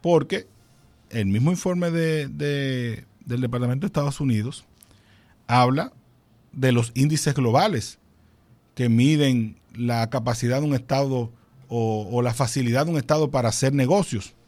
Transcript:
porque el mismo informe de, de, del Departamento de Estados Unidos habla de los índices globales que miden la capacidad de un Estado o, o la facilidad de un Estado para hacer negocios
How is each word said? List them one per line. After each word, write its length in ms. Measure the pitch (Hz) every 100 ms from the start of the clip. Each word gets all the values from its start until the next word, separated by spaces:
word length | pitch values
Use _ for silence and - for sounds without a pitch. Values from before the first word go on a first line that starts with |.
| 170
porque 400 | 165 - 190 - _ _ _ _ _ _
el 160 | 117 98
mismo 240 | 104 139
informe 400 | 180 185 180 175
de, 380 | 165 160 156 139
de, 760 | 147 147 143 135 127 120 107 - _
del 160 | - 120
Departamento 400 | 123 120 123 127
de 60 | 196
Estados 320 | - 143 -
Unidos 440 | 139 110 113 - - _ _ _ _ _ _ _ -
habla 440 | 120 123 135 240 - _ _ _ _ _
de 180 | - 131
los 220 | 120 117
índices 400 | 131 143 156 -
globales 640 | 139 123 123 208 143 - - _ _ _ _ _ _ _ -
que 120 | 123
miden 680 | 113 131 156 143 123 110 - _
la 340 | - 120 117 113
capacidad 520 | 127 117 113 120 127
de 60 | 151
un 60 |
Estado 580 | 135 117 135 139 131 117 - _ - -
o, 420 | 117 113 107 101
o 140 | 120
la 120 | 123
facilidad 520 | 113 117 139 123 120 156
de 60 |
un 60 | 160
Estado 340 | 127 156 151
para 160 | 139 117
hacer 240 | - 131
negocios 640 | 143 127 190 180 110 - _